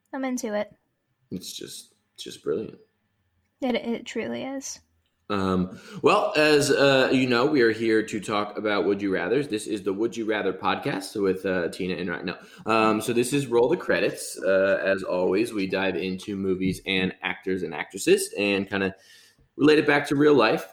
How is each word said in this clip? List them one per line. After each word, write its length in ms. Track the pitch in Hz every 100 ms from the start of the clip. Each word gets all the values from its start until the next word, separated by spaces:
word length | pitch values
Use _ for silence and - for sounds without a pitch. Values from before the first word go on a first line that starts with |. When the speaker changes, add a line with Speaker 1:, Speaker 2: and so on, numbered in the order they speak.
| _
Speaker 1:
I'm 120 | 269
into 300 | 262 254 233
it. 200 | 208 208 _ _ _ _ _ _
Speaker 2:
It's 220 | 90 -
just, 420 | - - - - _ _
it's 100 | -
just 180 | 64 -
brilliant. 360 | - 85 - - _ _ _ _ _ _ _ _
Speaker 1:
It, 160 | 262 233
it 280 | 233 226 -
truly 360 | 226 226 233
is. 360 | 262 269 - - _ _ _ _ -
Speaker 2:
Um, 480 | 101 95 92 90 - - -
well, 300 | 151 202 - 151
as, 320 | 151 147 135
uh, 400 | 123 139 135 127
you 140 | 131 127
know, 180 | 120
we 160 | 117 139
are 100 | 113
here 300 | 110 113 110
to 160 | 107 110
talk 380 | 95 104 104 101
about 300 | 107 101 87
Would 160 | 98
You 80 | 101
Rathers. 380 | 90 87 131 139
This 180 | 107 -
is 160 | 104
the 100 | 98
Would 240 | 98 117 117
You 80 |
Rather 300 | 107 107 95
podcast 680 | 87 98 95 139 95 - 107
with, 220 | 98 92
uh, 240 | 98 92 82
Tina 280 | - 92 82
and 120 | 92
Ryan. 180 | 85 90
No. 100 | - - -
Um, 360 | 110 113 110 107
so 100 | 117
this 220 | 120 123
is 120 | 143 123
Roll 220 | 117 131
the 80 | 180
Credits. 600 | - 90 107 - - -
Uh, 380 | 90 95 98 95
as 200 | 95 98
always, 500 | 95 90 92 95 113
we 140 | 107 95
dive 300 | 95 95 92
into 380 | 92 92 -
movies 460 | 98 95 92 95 87 -
and 280 | 95 92 -
actors 420 | 92 90 95 95
and 120 | 82
actresses 580 | 78 - 98 160 202 - -
and 280 | 101 98 98
kinda 240 | 98 95 - _ - _ _ _ -
relate 220 | 143 151
it 80 | 139
back 220 | 143 143
to 80 | 143
real 180 | 151
life. 340 | 143 113 165 -